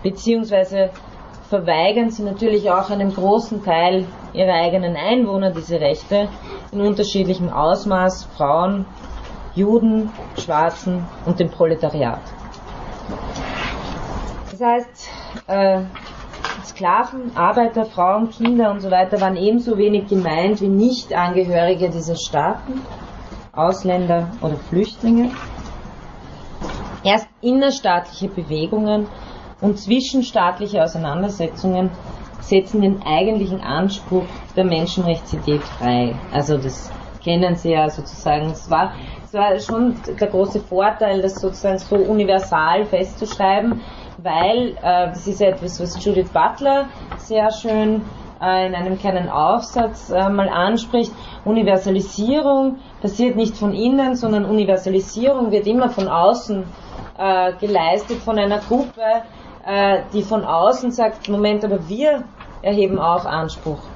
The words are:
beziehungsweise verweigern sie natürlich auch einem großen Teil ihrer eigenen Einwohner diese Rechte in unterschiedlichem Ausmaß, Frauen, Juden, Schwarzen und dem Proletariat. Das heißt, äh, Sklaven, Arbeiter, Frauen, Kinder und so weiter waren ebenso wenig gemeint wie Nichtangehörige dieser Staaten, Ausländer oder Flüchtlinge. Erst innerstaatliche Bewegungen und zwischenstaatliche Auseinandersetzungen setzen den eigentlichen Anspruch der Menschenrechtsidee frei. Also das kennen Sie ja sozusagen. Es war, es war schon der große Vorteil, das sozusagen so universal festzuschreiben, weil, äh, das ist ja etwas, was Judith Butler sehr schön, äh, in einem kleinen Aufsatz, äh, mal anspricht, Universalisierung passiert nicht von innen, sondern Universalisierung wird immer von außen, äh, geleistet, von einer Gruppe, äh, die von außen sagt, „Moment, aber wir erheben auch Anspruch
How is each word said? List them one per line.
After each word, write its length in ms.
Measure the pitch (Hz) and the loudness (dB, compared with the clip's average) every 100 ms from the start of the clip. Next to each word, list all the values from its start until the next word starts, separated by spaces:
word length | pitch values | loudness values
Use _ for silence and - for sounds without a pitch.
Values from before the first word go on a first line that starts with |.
beziehungsweise 880 | 190 190 226 226 220 202 190 196 190 - - - - - - | -4 -4 0 0 2 2 2 2 0 -2 -18 -18 -18 -20 -4
verweigern 640 | 202 170 160 180 220 226 | -2 2 2 4 4 0
sie 120 | 220 | -2
natürlich 480 | 208 196 226 208 196 | -6 -2 2 2 2
auch 180 | 180 190 | 2 0
einem 240 | 202 196 | 0 0
großen 480 | 190 185 214 226 208 | 2 2 2 2 -6
Teil 420 | 196 165 175 185 180 - - | 0 4 4 2 -2 -10 -12
ihrer 200 | - 185 | 0 2
eigenen 420 | 170 170 185 180 165 | 4 2 2 0 -2
Einwohner 560 | 170 247 220 196 190 | 0 2 2 2 0
diese 300 | 165 160 170 | -2 -4 0
Rechte 480 | 147 156 - 202 202 - - - - | 0 0 0 2 2 -4 -14 -14 -10
in 80 | 202 | 0
unterschiedlichem 720 | 202 202 214 - 190 185 170 | 0 2 0 0 0 0 0
Ausmaß, 760 | - 156 180 214 190 185 185 - - | 2 2 2 2 2 2 0 -10 -4
Frauen, 480 | 143 151 180 202 190 - - - - - - | 2 2 2 -2 -6 -10 -14 -12 -12 -14 -10
Juden, 560 | - 202 226 226 220 214 - - - | 0 4 4 4 2 -2 -6 -14 -12
Schwarzen 680 | - 151 165 - - 180 175 - - | -2 2 2 0 -4 -4 -4 -8 -4
und 160 | 175 | 0
dem 80 | 175 | 0
Proletariat. 720 | - 165 160 151 151 123 - - - - - - - - - - - - - - - - - - - - - - - - | 2 2 2 -2 0 -2 -2 -10 -16 -16 -16 -16 -14 -12 -12 -12 -10 -10 -8 -8 -8 -8 -8 -8 -8 -8 -8 -8 -10 -12
Das 100 | 190 | -2
heißt, 480 | 240 240 240 - - - - - - | 2 2 0 -14 -16 -16 -14 -14 -4
äh, 340 | 196 196 190 185 - - - - - - - | 2 4 4 0 -10 -16 -16 -16 -12 -10 -10
Sklaven, 720 | - - 190 180 247 262 247 - | -12 -4 2 2 2 -4 -8 0
Arbeiter, 480 | 170 226 233 226 220 | 2 4 2 2 -2
Frauen, 440 | - 180 202 226 | 2 2 2 0
Kinder 420 | - 233 240 220 | 0 2 4 2
und 80 | 202 | 0
so 100 | 190 | 2
weiter 300 | 185 185 202 | 2 4 4
waren 160 | 190 185 | 2 2
ebenso 420 | 196 233 240 214 | 2 2 2 2
wenig 300 | 208 208 196 | 4 4 2
gemeint 540 | 190 175 156 185 214 | 2 2 2 2 2
wie 80 | 196 | 2
Nichtangehörige 1200 | 196 226 247 - - 175 180 180 175 170 180 180 | 4 4 2 -2 0 2 2 2 4 4 2 0
dieser 260 | 165 160 165 | -2 -4 -4
Staaten, 640 | - 156 156 226 - 262 - - - - - - - | -2 0 0 -2 -6 -8 -8 -14 -14 -16 -16 -16 -14
Ausländer 760 | - 165 185 185 180 175 170 170 226 | 0 0 2 0 0 2 0 0 -4
oder 140 | 156 143 | -4 -4
Flüchtlinge. 760 | - 170 214 - 233 233 247 262 - - - - - - - - - - - - - - - - | -2 0 0 -2 2 4 2 -2 -12 -12 -12 -14 -14 -16 -18 -18 -18 -18 -16 -10 -10 -8 -10 -4
Erst 240 | 196 214 220 _ | 2 2 0 _
innerstaatliche 880 | 240 262 277 262 208 175 185 - 196 | 0 4 2 2 0 0 -2 -8 -8
Bewegungen 760 | 190 156 151 160 214 214 214 208 - - - - - | -6 -4 -4 -2 0 0 0 -2 -8 -16 -16 -18 -2
und 180 | 202 202 | -2 -2
zwischenstaatliche 1040 | 196 247 254 269 240 220 180 180 202 175 | 0 0 2 -2 0 2 2 0 -4 0
Auseinandersetzungen 1120 | 160 170 156 151 202 196 165 - 190 185 185 - - - - - | 0 0 -4 -2 -2 -2 -4 -2 0 2 0 -4 -14 -14 -14 -14
setzen 400 | - 196 190 220 | 2 2 4 2
den 220 | 196 196 | 2 2
eigentlichen 560 | - - 196 220 190 185 | 0 2 2 0 -2 -4
Anspruch 640 | - 143 190 202 - 185 175 - - - | -4 0 0 -2 -2 -2 -2 -10 -8 0
der 80 | 185 | 2
Menschenrechtsidee 960 | 165 170 - 175 165 - 156 147 147 | 2 0 0 0 0 -2 -6 0 -2
frei. 560 | 147 - 120 123 123 123 - | -2 -6 0 2 0 -2 -4
Also 260 | 139 143 147 | -4 0 0
das 320 | 131 127 - - - - | -2 -8 -12 -14 -14 -10
kennen 320 | - 170 180 175 | -2 2 2 0
Sie 160 | 170 | 2
ja 180 | 160 156 | 2 2
sozusagen. 640 | 151 - - - 151 156 | 0 -12 -8 0 0 0
Es 180 | 156 - | -6 -2
war, 220 | 160 190 - - - | 0 0 -2 -14 -14
es 100 | - | -8
war 260 | 208 202 185 | 0 2 2
schon 360 | - 226 240 214 - - | -2 0 0 0 -6 -2
der 80 | 202 | 0
große 320 | 185 196 208 | 2 0 0
Vorteil, 600 | - 180 202 220 214 190 | -2 2 2 2 0 2
das 180 | 190 190 | 0 -2
sozusagen 380 | 190 185 202 190 | -4 -2 -2 -2
so 180 | - 202 | 0 2
universal 880 | 185 214 196 190 190 165 156 185 208 | 4 4 4 2 2 2 4 2 2
festzuschreiben, 960 | 185 190 - 214 - 196 202 226 220 - - - - | 0 -2 -6 -8 0 2 4 2 -2 -6 -16 -16 -8
weil, 580 | 175 165 180 233 247 - | -2 2 2 2 0 -2
äh, 280 | 170 180 180 | 0 2 2
das 180 | 175 - | -2 -6
ist 140 | 190 | 2
ja 80 | 202 | 2
etwas, 300 | 185 175 - | 2 -4 -6
was 240 | 175 - | -8 -4
Judith 280 | 208 185 180 | 0 2 2
Butler 560 | 165 - - 277 277 269 - - - | 4 2 2 2 2 0 -8 -14 -14
sehr 340 | - 220 214 | -2 2 2
schön, 500 | 220 233 214 214 214 214 - - - | 0 -2 2 2 0 -2 -12 -16 -6
äh, 240 | 185 185 185 | 0 2 0
in 60 | |
einem 240 | 180 185 190 | -2 -4 -2
kleinen 320 | 202 185 175 | 0 -2 0
Aufsatz, 800 | 139 156 226 233 - 226 220 - | 2 2 2 0 -2 -2 -2 -2
äh, 180 | 180 190 | 0 2
mal 200 | 202 196 | 2 2
anspricht, 640 | - 185 233 - 247 233 - - - - | 2 2 0 0 0 0 -4 -16 -10 0
Universalisierung 1300 | 226 202 190 196 190 190 - 214 285 277 277 269 262 - - | 2 4 4 4 0 0 -2 0 2 4 4 2 -2 -12 -6
passiert 340 | 208 202 247 202 | -6 2 2 4
nicht 200 | 220 - | 0 0
von 160 | 208 | -2
innen, 420 | 190 233 269 262 247 | 2 2 4 2 0
sondern 300 | 233 214 196 | 0 0 2
Universalisierung 1080 | 214 196 190 185 190 190 214 254 269 233 | 2 4 2 2 0 0 0 2 2 2
wird 160 | 208 202 | 2 2
immer 220 | 240 247 | 2 2
von 180 | 247 190 | 0 0
außen, 560 | 165 180 247 - 202 180 - - - - - | 4 4 4 -2 -6 -6 -12 -16 -16 -16 -4
äh, 340 | 190 185 185 180 | 2 4 2 0
geleistet, 580 | 208 196 165 190 208 240 | 0 2 2 0 0 -6
von 220 | - 214 | -2 0
einer 180 | 202 208 | 2 0
Gruppe, 600 | - 247 277 - 220 233 226 - - - - | 0 0 0 -2 0 0 -2 -18 -20 -16 -4
äh, 340 | 202 202 190 - | 2 4 2 0
die 120 | 208 | -4
von 200 | 196 220 | 0 -2
außen 460 | 156 160 190 254 247 | 0 4 4 4 0
sagt, 380 | 240 165 165 - | 0 0 0 -4
„Moment, 340 | 202 208 208 | 0 2 2
aber 240 | 214 190 160 | 0 -2 -2
wir 360 | 208 302 285 247 - - - | 0 2 2 -2 -16 -18 -6
erheben 340 | - 208 196 185 | -2 2 2 2
auch 260 | 160 175 - | 2 2 0
Anspruch 540 | 160 160 - - 147 - | -4 -4 -6 -6 -8 -10